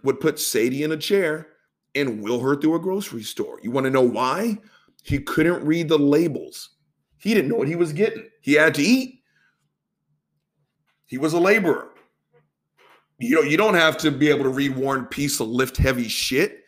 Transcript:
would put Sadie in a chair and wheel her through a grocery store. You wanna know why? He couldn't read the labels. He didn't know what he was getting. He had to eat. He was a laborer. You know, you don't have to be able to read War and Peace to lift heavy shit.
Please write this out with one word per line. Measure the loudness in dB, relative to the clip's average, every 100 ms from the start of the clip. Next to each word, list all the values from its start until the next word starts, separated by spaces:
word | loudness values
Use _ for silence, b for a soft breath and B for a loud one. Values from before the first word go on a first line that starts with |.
would | -4 0
put | -2 -2
Sadie | -4 0 0 0
in | -4
a | -4
chair | -2 0 0 -4 -8 _ _ _ _
and | -4 -4 -4
wheel | -4 -2
her | 0 0
through | 0 0
a |
grocery | -2 -4 -6 -10
store. | -12 -8 -10 -8
You | -6
wanna | -2 0
know | 2
why? | 2 2 -2 -2 -4 -6 b b b b
He | -4 -4
couldn't | -2 0 2 0 0
read | -2 2
the | 2
labels. | 4 4 2 -2 -10 -16 -20 _ _ _ _ _
He | 0
didn't | 0 2
know | -2
what | -2
he | -2
was | -2
getting. | 0 -2 -2 -14 _
He | 2
had | 4 4 4
to |
eat. | 2 2 0 -12 _ _ _ _ _ _ _ _ _ _ _ _ _ _ _ _ _ _ _
He | -4
was | -2
a | 2
laborer. | 4 4 2 -2 -4 -20 _ _ _ _ _ _ _ _ b b b _
You | 0 2
know, |
you | 4 4
don't | 4 4
have | 2 2
to | -2
be | 2 2
able | 2
to | 2
read | 0 -2 -2
War | -2 -2
and | -4
Peace | -6 -4 -2
to |
lift | -4 0 -2 0
heavy | 0 0 -4
shit. | -4 -2 0 -2 -4